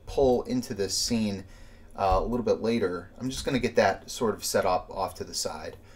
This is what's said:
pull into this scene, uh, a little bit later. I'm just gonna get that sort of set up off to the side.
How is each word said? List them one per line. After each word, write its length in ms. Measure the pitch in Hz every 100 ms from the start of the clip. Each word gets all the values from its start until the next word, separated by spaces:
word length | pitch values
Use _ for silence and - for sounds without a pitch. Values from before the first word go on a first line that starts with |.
| -
pull 360 | - 135 123
into 300 | - 127 120
this 220 | 101 95 -
scene, 480 | - 117 104 98 - - - - -
uh, 240 | - 95 92
a 40 |
little 200 | - 120
bit 180 | 110 90
later. 500 | 107 117 95 87 90 -
I'm 100 | 127
just 140 | 131
gonna 160 | - 131
get 160 | 117 117
that 340 | 98 92 -
sort 240 | - 113
of 100 | 98
set 200 | - 107
up 260 | 95 90 -
off 240 | 92 92 -
to 80 |
the 100 | 85
side. 420 | 85 95 76 82 - -